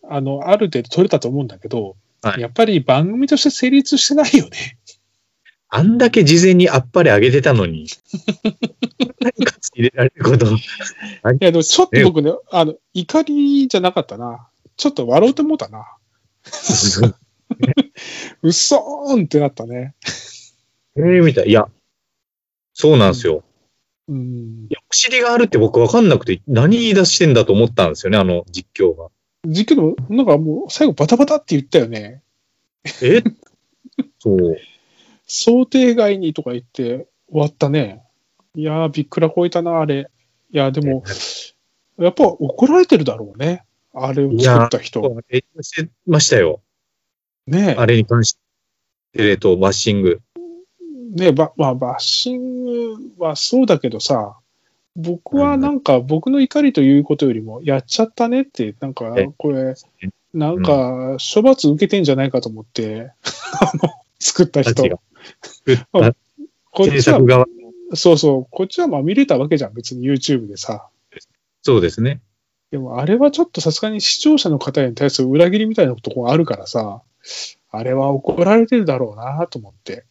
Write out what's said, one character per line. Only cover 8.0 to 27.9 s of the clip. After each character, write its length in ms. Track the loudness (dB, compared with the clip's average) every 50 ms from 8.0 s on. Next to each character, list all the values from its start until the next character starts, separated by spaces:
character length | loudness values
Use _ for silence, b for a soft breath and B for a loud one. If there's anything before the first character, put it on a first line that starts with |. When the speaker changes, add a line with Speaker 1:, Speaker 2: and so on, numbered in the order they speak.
| _ _ -14 -10 -8 -8 -8 -4 _ -8
Speaker 1:
<laughs> 680 | -6 _ -10 -10 -8 _ -10 -10 _ _ -6 -6 -6 _
Speaker 2:
何 260 | -6 -6 -2 -2 -4
か 120 | -4 -4 _ -14 -14 _
入 100 | 0 0
れ 60 | 0 _
ら 100 | 2 -2
れ 80 | -2 _
る 80 | -2 0
こ 140 | 2 2 4
と。 80 | 2
Speaker 1:
い 120 | 2 0 -2 -4 B B B B B B B B -18 -18 B B 0 0 4
や、 100 | 4 4
で 60 | 4 4
も 60 | 2
ち 180 | 2 2 2
ょ 40 | 2
っ 40 | 2
と 140 | 4 4 4
僕 180 | 4 4 2
ね、 100 | 0 0
Speaker 2:
ね。 60 | -2 -4 -8 _
Speaker 1:
あ 140 | 0 0 0
の、 100 | 0 -2 -10 _ _ _
怒 280 | -8 -8 _ 0 0 0
り 440 | 0 0 0 2 2 2 2 2 2
じ 100 | 0 0
ゃ 40 |
な 100 | 0 0
か 100 | -2 -2
っ 40 | -6
た 120 | -6 -10 -12
な。 300 | -12 -12 -14 -14 -18 _ _ _ _ _ _
ち 120 | _ -4 -4
ょ 20 |
っ 40 | -2
と 140 | -2 -4 2
笑 220 | 2 4 4 4
う 40 | 2
て 100 | 0 -2
も 120 | -2 -2
う 20 | -4
た 100 | -6 -12
な。 180 | -14 -18 -20 -20 -20 _ _ _ _ _
Speaker 2:
<laughs> 260 | _ _ _ _ _
そ 600 | -20 -18 -14 -6 -4 -2 -2 0 -2 0 2 0
う。 100 | 0 0 _ _ _ _ _ _ _
Speaker 1:
<laughs> 920 | -6 _ -2 -2 0 0 -2 -4 _ -20 -20 -18 -16 -16 -16 -18 -18 _ -2
う 100 | 0 0
そ 520 | 0 0 2 2 0 0 -2 -12 -10 -4 -2
ー 120 | 0 0
ん 40 | 0
っ 20 | 0
て 120 | 0 0
な 80 | 0 0
っ 60 | -2
た 120 | -6 -12
ね。 280 | -10 -10 -10 -10 -12 -14 _ B B B B B B B B B B B B _ _ _ _ _ _ _
Speaker 2:
え 40 | 0
ー、 240 | 2 4 6 6 6
み 100 | 4 4
た 100 | 2 2
い。 60 | 4
い 20 |
や、 160 | 4 4 2 0 _ _ _ _ _ _ _ _ _ _ _ _ _ _ _ _ _ _ _ _ _
そ 220 | 0 2 4 6
う 20 | 6
な 120 | 6 4
ん 60 | 2
す 120 | 2 0 -2
よ。 160 | -2 -2 -6 _ _ _ _ _ _ _ _ _ _ _ _ -12
Speaker 1:
う 60 | -10
ん。 20 |
う 40 | -10
ん。 480 | -8 -8 -10 -10 -12 -14 -16 -18 -10 -10
Speaker 2:
い 40 | -10
や、 60 | -10 _ _
お 40 | -2
尻 280 | -2 0 0 0 0
が 120 | 0 2 2
あ 40 | 2
る 80 | 2
っ 20 | 2
て 100 | 2 2
僕 220 | 2 2 4 2
わ 80 | 2 4
か 120 | 4 4
ん 100 | 4 4
な 80 | 4 2
く 80 | 0
て、 160 | -2 -4 -4 _ -2
何 320 | 0 2 4 4 4 2
言 100 | 2 2
い 40 | 2
出 120 | 2 2
し 120 | 2 2 2
て 80 | 2 4
ん 60 | 4
だ 120 | 4 4
と 80 | 4 4
思 120 | 2 2
っ 80 | 2 2
た 120 | 0 0
ん 40 |
で 60 | 0